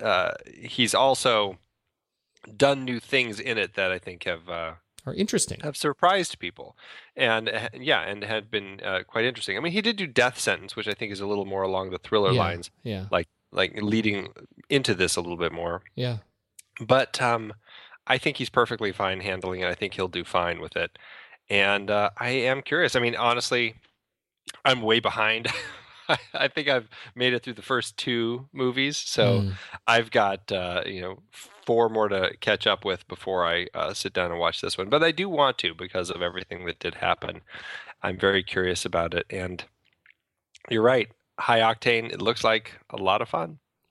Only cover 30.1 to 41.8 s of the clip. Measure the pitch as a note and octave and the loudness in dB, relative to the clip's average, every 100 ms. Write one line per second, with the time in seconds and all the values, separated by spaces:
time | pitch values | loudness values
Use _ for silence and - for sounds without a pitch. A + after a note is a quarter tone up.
30.1 | A#2+ G2+ G2 - F#2+ F2+ F2+ - F#2+ F2+ | 4 4 0 -2 -2 -2 -2 -4 -6 -10
31.1 | F#2+ G2+ - - - - A#2 A2+ A2 G#2 | -12 _ -20 -20 -8 2 4 4 4 2
32.1 | G2 F#2 - - G2+ G#2+ G2 G2 F2+ - | 2 0 0 0 2 2 2 0 -4 -6
33.1 | F2+ F#2+ F#2 E2+ F2 F2 E2 D#2 G2+ F#2+ | -10 -2 0 2 0 -2 -4 -4 -4 -4
34.1 | F#2 F2 E2+ E2+ - - - G2 D3 E3 | -2 -2 0 0 0 -4 -4 2 4 4
35.1 | D#3 G3 D3+ C3+ - F2 E2 F#2 F#2+ F2 | 2 0 2 2 2 -4 -6 -6 -4 -4
36.1 | F2 F2 F#2 F#2 F2 F2 - F2 - F2+ | -2 -4 -4 -10 -8 -8 -6 -8 -2 0
37.1 | E2+ E2+ F2 - - - - - - G2 | 0 -4 -10 -14 -16 -14 -14 -16 -8 -6
38.1 | F#2 G2 G2 F2+ F#2+ F#2 F2 F#2 E2+ E2+ | 2 4 4 2 0 0 0 -2 -2 0
39.1 | F2 - F#2+ F#2 F2 - _ _ _ _ | -2 -4 -6 -6 -8 -14 _ _ _ _
40.1 | _ _ _ _ - - A2+ A#2 B2+ G#2 | _ _ _ _ -20 -2 4 6 4 0
41.1 | _ _ - - A2+ A2+ A2 | _ _ -4 2 4 4 4